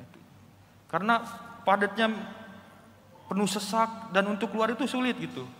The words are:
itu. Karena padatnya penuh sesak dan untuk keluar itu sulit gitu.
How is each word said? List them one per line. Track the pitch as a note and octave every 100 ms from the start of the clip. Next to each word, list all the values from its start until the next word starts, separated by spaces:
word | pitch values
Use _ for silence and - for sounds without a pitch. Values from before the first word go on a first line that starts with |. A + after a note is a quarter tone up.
itu. | - - - - - - - - -
Karena | D#3+ G#3 A3+ - - - -
padatnya | - G3 G3+ G3+ A3+ G#3+ - - - - - - - - - - -
penuh | F#3+ G3+
sesak | G3 - A3+ A3+ - -
dan | F3+ G3
untuk | G#3 A3+
keluar | A3 A3
itu | A#3+
sulit | C#4+ B3+ B3+ -
gitu. | D#3 - B2+